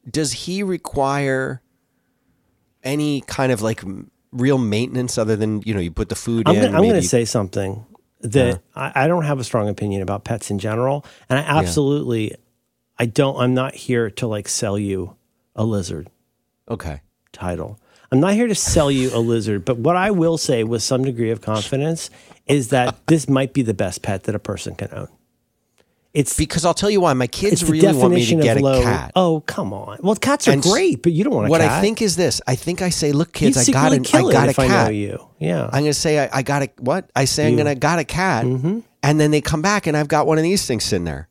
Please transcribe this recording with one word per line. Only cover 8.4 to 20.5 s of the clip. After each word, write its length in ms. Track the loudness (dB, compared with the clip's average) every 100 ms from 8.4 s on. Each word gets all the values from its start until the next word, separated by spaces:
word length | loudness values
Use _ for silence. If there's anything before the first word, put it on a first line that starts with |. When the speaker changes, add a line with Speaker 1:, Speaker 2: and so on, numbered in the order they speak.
| 2
Speaker 1:
Yeah. 100 | 0 _ -12
Speaker 2:
I, 280 | -6 0 0
I 20 |
don't 180 | 0 -2
have 140 | -4
a 40 |
strong 240 | -2 -2 -2
opinion 320 | -4 -4 -4
about 220 | -4 -6
pets 260 | -6 -8 -4
in 80 | -6
general, 460 | -4 -2 -2 -4 -8 -20 _
and 100 | -4
I 40 |
Speaker 1:
Yeah. 140 | 0 0
Speaker 2:
absolutely, 760 | 2 0 0 0 -2 -2 -4 -8 _ _ _ _ _ -4
I 80 | -2
don't, 340 | 2 0 2
I'm 140 | 0
not 220 | 2 -2 -8
here 340 | -2 0 0
to, 160 | -4 -4
like, 200 | -4 -6
sell 300 | -4 -2 -2
you 380 | -2 -4 -6 -12 _ _ _ -4
a 80 | -2
lizard 440 | -2 -4 -8 -12 _ _ _ _ _ -12
Speaker 1:
Okay. 320 | -10 -8 -12 _ _ _
Speaker 2:
title. 460 | -12 -8 -8 -10 -14 _ _ _
I'm 60 | 2
not 140 | 2
here 140 | 2 0
to 80 | -2
sell 360 | 0 2 2
you 180 | 0 0 0
a 40 |
lizard, 440 | 0 0 -2 -4
but 140 | -2 -2
what 180 | 0 2
I 160 | 0
will 260 | 2 0 0
say 260 | 0